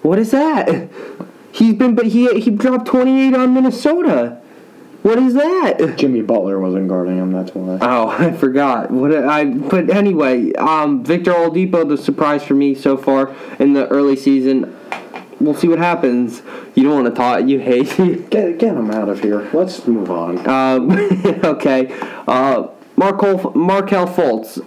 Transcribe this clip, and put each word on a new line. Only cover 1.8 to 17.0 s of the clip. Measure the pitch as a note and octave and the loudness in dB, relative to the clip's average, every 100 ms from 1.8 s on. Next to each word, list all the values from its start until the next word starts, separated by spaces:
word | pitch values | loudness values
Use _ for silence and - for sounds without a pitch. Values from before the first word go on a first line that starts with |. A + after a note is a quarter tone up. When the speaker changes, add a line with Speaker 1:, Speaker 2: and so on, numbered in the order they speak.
| B3+ | 2
Speaker 1:
but | A#3 A3+ | 2 2
he, | A3 B3 A#3 | 2 2 2
he | A3+ | 0
dropped | G3+ C4 B3+ A#3 | 0 0 0 0
twenty-eight | B3+ B3+ C4 C4+ | 0 2 4 4
on | B3+ B3+ | 4 4
Minnesota. | B3+ C4 A3+ D4 E4 E4 D3 A#2+ - - - - - - - | 4 2 2 0 2 2 0 -2 -6 -20 -20 -20 -20 -20 -4
What | G3+ A3+ | 0 2
is | C4 | 2
that? | B3 D4+ F#4 C#4+ - D#3+ - | 2 2 0 0 0 -2 0
Speaker 2:
Jimmy | C#3+ B2 | 0 0
Butler | A2 A#2 F#2+ G2 | 0 -2 0 -2
wasn't | F#2+ F#2 F#2+ | -2 -2 -2
guarding | F#2 F2+ F#2 | -2 -2 -4
him, | F#2 | -4
that's | F#2 F#2 | -4 -6
why. | - F#2 F#2 | -8 -8 -4
Speaker 1:
Oh, | A#2 B2 A2+ | -2 0 -2
<laughs> | - | 0
I | E3+ | -2
forgot. | E3 C#3 C3 C#3+ A#2+ A#2 | 0 0 0 0 -2 -2
What | B2+ C#3 | -2 0
I, | D#3 C3 D3+ | 0 2 0
but | D3 B2+ - F#3+ E3 | 0 -2 -2 0 2
anyway, | F#3+ G3+ F3 C#3 B2+ A2 | 2 2 2 0 0 0
um, | - D#3 D#3 D3+ C#3 | -2 0 0 0 -2
Victor | A#2+ F3 F3 | 0 0 2
Oladipo, | F3 E3+ D#3+ F#3 F3 D#3 | 2 2 0 0 0 0
the | D3 | -2
surprise | - C#3+ D3+ D3 | -2 0 0 0
for | C#3+ | 0
me | C#3 C#3+ | 2 2
so | C3+ C#3 C3+ | 0 0 0
far | C#3 C3+ C3+ - - - | 2 0 0 -6 -16 0
in | C#3+ | 2
the | C#3 B2+ | 2 2
early | C#3 C#3+ C3+ | 2 2 2
season. | C3+ C3+ C3 C3 - - - - - - - - | 2 2 2 0 -2 -10 -14 -14 -12 -18 -20 -4
We'll | D3+ | -2
see | C#3+ F3 | 0 0
what | E3 | 2
happens. | F3 E3 C3 B2 A#2+ A2 - - - | 0 0 0 0 -2 -6 -16 -18 -4
You | - | 0
don't | C3+ | 2
wanna | D3 | 2